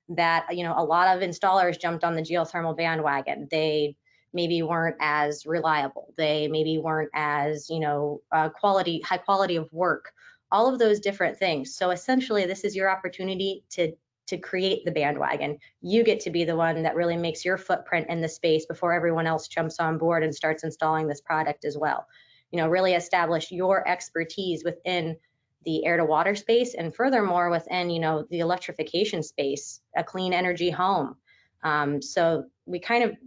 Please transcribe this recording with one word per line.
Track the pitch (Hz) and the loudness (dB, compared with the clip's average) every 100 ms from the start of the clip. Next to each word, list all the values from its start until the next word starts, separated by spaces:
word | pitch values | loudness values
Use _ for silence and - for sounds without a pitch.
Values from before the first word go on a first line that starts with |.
| - | -8
that, | 170 170 165 - 175 | 0 2 2 0 -4
you | |
know, | 170 160 | -2 0
a | |
lot | 156 170 185 185 | 2 4 4 4
of | |
installers | 185 165 190 190 180 175 | 0 0 2 4 4 2
jumped | 175 165 | -2 0
on | 170 160 | -2 -2
the | |
geothermal | 160 175 160 175 165 156 | -2 -2 -2 -2 -4 -2
bandwagon. | 165 160 151 139 139 139 143 | 0 0 0 0 -2 -6 -2
They | 160 156 151 147 - _ _ _ | 0 2 2 0 -4 _ _ _
maybe | 175 170 170 | -4 0 0
weren't | 160 165 165 - | 0 0 0 0
as | 151 151 147 147 151 | 0 2 0 -2 -4
reliable. | 170 160 151 139 - - - | -2 2 0 0 -6 -14 -2
They | 156 151 151 | 0 2 0
maybe | 156 156 160 | 0 0 0
weren't | 160 156 151 151 | 0 -2 -2 -2
as, | 151 147 147 147 151 | -2 0 0 -4 -6
you | 160 | -2
know, | 147 147 147 147 - | 0 0 -2 -6 -2
uh, | 156 156 | 0 0
quality, | - 208 190 180 160 | 0 2 2 0 -2
high | - 180 | -2 -4
quality | - 196 185 165 | 0 2 2 0
of | 156 | -4
work, | 160 180 - - _ - _ - | -2 0 0 -6 _ -20 _ 0
all | 196 254 | 4 4
of | 254 | 4
those | 226 208 | 4 4
different | 202 196 170 - | 0 -2 -2 0
things. | 185 147 131 - | 0 0 -4 -2
So | 180 | 0
essentially, | 180 - 262 254 208 180 | 0 0 0 2 0 0
this | 196 | -2
is | 208 190 | -4 0
your | 190 | 0
opportunity | 190 180 185 190 185 196 190 _ | 0 -4 -6 -4 -2 -4 -4 _
to, | - 160 - _ _ - | -2 -2 -2 _ _ -8
to | 175 | -8
create | - 185 190 - 180 | -4 -2 0 0 -2
the | |
bandwagon. | 160 147 143 143 147 143 143 - _ | 0 0 0 0 0 -4 -6 -12 _
You | 175 220 | 0 4
get | 220 190 | 4 2
to | 180 | -2
be | 170 | -2
the | 165 165 | 0 2
one | 165 160 | 0 2
that | 160 165 | 0 0
really | 175 170 | 0 0
makes | 170 160 | -2 -4
your | 180 185 | -2 -2
footprint | - 180 - 170 156 | 0 -4 0 -2 -2
in | 170 | -2
the | 160 | -4
space | - 170 156 160 | 0 2 2 0
before | 165 170 | -4 0
everyone | 175 170 165 165 | 2 2 2 0
else | 156 - | -2 -2
jumps | 170 160 - | -4 -4 -2
on | 160 160 | -2 0
board | 165 170 | 2 2
and | 156 | 0
starts | 143 160 156 | -2 -2 -2
installing | 160 - 160 160 156 | -6 -2 0 0 -2
this | 143 | -4
product | - 160 151 147 151 | -2 -2 -2 -4 -6
as | 143 | -2
well. | 151 - - - _ _ - | -2 -2 -6 -20 _ _ -8
You | 170 | -2
know, | 160 | 2
really | 180 185 | 4 4
establish | 170 160 180 165 165 - | 2 2 0 2 0 -2
your | 180 185 190 - | -2 2 2 2
expertise | 180 - 165 160 - 185 165 | -4 -4 -6 -6 -4 -4 -2
within | 170 170 180 180 160 160 _ _ _ _ 170 | -4 -6 -4 -2 -2 -6 _ _ _ _ -4
the | 156 160 | 0 2
air | 170 | 2
to | 160 | 4
water | 156 185 202 | 2 2 0
space, | - 233 247 | 2 2 2
and | - 165 - | -4 -6 0
furthermore | 262 247 196 175 175 | 2 2 2 2 2
within, | 170 170 180 175 | 0 -2 -4 -2
you | 170 | 0
know, | 160 156 151 | 0 0 -2
the | 170 | -2
electrification | 170 180 - - 156 175 214 175 | 0 0 -4 -6 -2 0 0 -2
space, | 151 - 139 143 - - _ 160 | -6 -4 -2 -4 -8 -18 _ -6
a | |
clean | 165 185 185 | -4 -4 0
energy | 180 180 175 175 | 0 0 0 -2
home. | 165 185 185 139 - _ _ _ _ | 0 0 0 -2 -8 _ _ _ _
Um, | 156 147 147 143 | -2 0 0 -2
so | - 185 165 160 - _ - | -2 2 2 2 -4 _ -8
we | 175 | -8
kind | - 240 | 0 2
of | 233 - | 2 -2